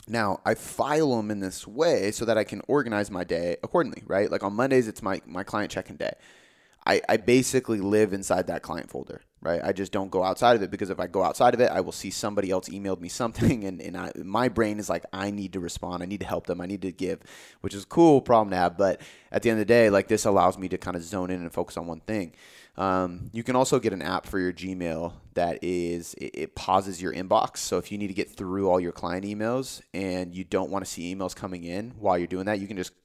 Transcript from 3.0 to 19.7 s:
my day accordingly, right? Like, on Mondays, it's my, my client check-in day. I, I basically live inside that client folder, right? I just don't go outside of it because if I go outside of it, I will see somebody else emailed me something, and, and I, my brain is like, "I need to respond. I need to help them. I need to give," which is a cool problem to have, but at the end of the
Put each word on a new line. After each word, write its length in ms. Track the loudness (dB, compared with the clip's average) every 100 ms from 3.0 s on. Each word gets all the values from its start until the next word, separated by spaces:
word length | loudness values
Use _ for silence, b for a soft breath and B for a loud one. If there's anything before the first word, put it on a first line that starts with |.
| -2
my 140 | -4
day 320 | -2 -2 -2 -4
accordingly, 400 | 0 0 0 -4 -2
right? 240 | 0 2
Like, 140 | 0
on 100 | -2
Mondays, 320 | 0 4 4 2
it's 160 | -2
my, 180 | -4 -4 -6
my 160 | -10
client 300 | -6 -4 -4
check-in 240 | -6 -8 -6
day. 160 | -6 -8 b b b b b b 0
I, 140 | 2 4
I 80 | 2
basically 640 | 6 4 6 0 0 -2
live 320 | 2 4 4
inside 360 | 0 0 0 0
that 120 | -4
client 300 | -6 -8 -8
folder, 320 | -12 -12 -14 _ _
right? 180 | -4 -2
I 80 | -2
just 180 | -2 -2
don't 200 | -4 -2
go 120 | 0
outside 320 | 0 4 6
of 80 | 6
it 80 | 2
because 200 | -4 -4
if 100 | -4
I 60 | -2
go 160 | 0
outside 320 | 2 4 4
of 60 | 6
it, 100 | 4
I 100 | 2
will 120 | -2
see 180 | -4 -8
somebody 400 | -4 -4 -2 0
else 180 | 0 -2
emailed 320 | -8 -4 -6
me 80 | -6
something, 560 | -4 -4 2 2 2
and, 160 | -2 -8
and 160 | -10 -10
I, 160 | -10 -10
my 340 | -4 0 0
brain 280 | 2 0 0
is 120 | -4
like, 160 | -4 -4
"I 200 | -6 -4
need 240 | -4 -6
to 60 | -6
respond. 420 | -6 -8 -8 -6
I 40 | -6
need 140 | -8
to 60 | -4
help 200 | -6 -4
them. 140 | -6
I 60 | -6
need 160 | -6
to 100 | -6
give," 300 | -4 -4 -6 -10 B B B
which 100 | -10
is 120 | -8
a 20 | -2
cool 340 | 6 8 8
problem 300 | 8 6 6
to 60 | 4
have, 200 | 2 4
but 240 | 2 2 B B B
at 80 | 0
the 80 | 2
end 120 | 2
of 60 |
the 60 | 6